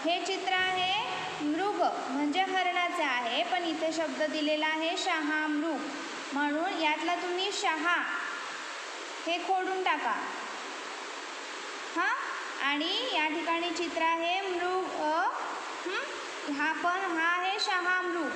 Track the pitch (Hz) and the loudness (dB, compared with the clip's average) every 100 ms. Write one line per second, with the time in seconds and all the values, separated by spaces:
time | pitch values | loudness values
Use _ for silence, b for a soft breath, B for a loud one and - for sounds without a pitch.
0 | 311 359 392 381 381 370 370 370 370 403 | 0 0 0 -2 0 2 2 2 2 0
1 | 480 370 - - 294 320 392 349 285 - | 0 -2 -4 -2 0 2 2 4 2 2
2 | - 262 294 339 381 381 359 359 349 349 | -2 0 2 2 2 2 2 2 0 2
3 | 302 247 240 254 349 359 339 311 320 320 | 2 2 0 0 2 0 0 0 0 0
4 | 311 262 311 311 302 302 311 311 320 381 | -2 0 0 2 2 2 2 2 0 0
5 | 392 330 302 311 311 294 330 277 294 277 | 0 0 2 2 2 0 0 -2 -4 -6
6 | - - - 277 294 302 349 370 311 311 | -8 -8 -4 0 2 2 0 2 2 2
7 | 330 349 359 359 392 392 403 320 320 339 | 0 0 0 0 0 0 0 2 2 2
8 | 240 - - - - - - - - - | 2 -2 -4 -6 -6 -8 -8 -8 -8 -8
9 | - - - 349 339 381 370 381 370 302 | -8 -6 -2 0 2 2 2 0 2 2
10 | 247 202 214 - - - - - - - | 2 0 -2 -6 -6 -8 -8 -8 -8 -8
11 | - - - - - - - - - 320 | -8 -8 -8 -10 -8 -8 -8 -8 -4 0
12 | 381 466 - - - - 277 285 330 415 | 2 2 -2 -6 -6 -2 0 0 0 0
13 | 508 370 311 311 320 339 349 330 339 339 | 0 0 0 0 0 0 0 -2 -2 2
14 | 320 330 339 370 392 349 359 370 339 - | 2 2 2 0 0 0 0 0 0 0
15 | 302 320 403 - - - - - 339 415 | 2 2 2 0 -4 -6 -6 -6 -2 -2
16 | 587 - - - - 285 302 320 349 370 | -2 -6 -8 -6 -4 0 0 2 2 2
17 | 392 320 330 349 370 415 415 370 359 370 | 0 2 2 2 2 0 2 2 4 2
18 | 359 349 285 | 2 0 -2